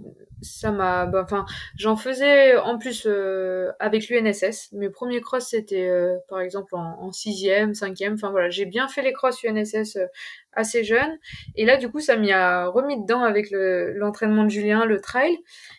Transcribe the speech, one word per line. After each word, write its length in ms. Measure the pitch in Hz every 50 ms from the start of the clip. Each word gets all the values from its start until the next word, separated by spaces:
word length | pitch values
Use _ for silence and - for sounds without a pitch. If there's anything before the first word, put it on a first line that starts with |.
| 208 - - _ - _ - -
ça 300 | - - - - - 220
m'a, 340 | 208 196 190 185 180 180 180
bah, 160 | 180 185 190 185
enfin, 220 | 180 208 196 190 - - - - - -
j'en 200 | - 202 220 220
faisais 600 | 214 - 254 262 254 277 285 285 277 269 269 247
en 200 | - - - 240
plus, 280 | 220 220 254 233 214 -
euh, 640 | 220 208 202 196 190 190 190 185 185 185 185 185 - - -
avec 280 | 214 214 208 220 214
l'U 80 | - 240
N 120 | 240 220
S 160 | 214 202 208 185
S. 260 | 202 220 - - -
Mes 180 | 208 202 202 196
premiers 320 | 196 - 247 247 247 240
cross, 280 | 233 - 262 254 240 -
c'était, 380 | - 220 214 - 202 185 185
euh, 300 | 180 180 180 175 180 180 180 180 -
par 100 | 196 190
exemple, 360 | 185 185 185 202 190 - 185
en, 240 | 175 165 160 165 -
en 120 | 180 190
sixième, 640 | 185 - - 220 202 190 196 196 196 208 214 214 208
cinquième. 400 | 208 202 190 185 185 190 208 214
Enfin, 180 | 214 214 196
voilà, 180 | 196 190 175 180
j'ai 160 | 175 196 202
bien 220 | 180 185 240 269
fait 140 | 269 - 285
les 120 | 254 262 247
cross 300 | - - 254 247 - -
U 40 |
N 100 | 226 214
S 160 | 214 208 214 220
S, 220 | 214 214 214 -
euh, 80 | 202 185 180 - - - - - - _ _
assez 320 | - - 220 220 - 233 220
jeune. 360 | 208 226 240 269 320 320 - - - - - - - -
Et 100 | - 220
là, 120 | 233 269
du 140 | 269 247 233
coup, 80 | - 302
ça 160 | 302 - 240
m'y 160 | 220 214 202
a 360 | 190 185 185 180 180 180 180
remis 320 | 180 180 240 269 285 285 226
dedans 220 | 202 185 233 254 247
avec 280 | 226 202 208 208 208
le, 420 | 196 196 190 185 185 175 175 - -
l'entraînement 520 | 202 208 208 208 - 226 214 214 214 214
de 40 | 214
Julien, 360 | 208 208 208 214 214 220 233
le 140 | 220 214 196
trail. 380 | - - - 247 277 339 349 339 - _ - - - - -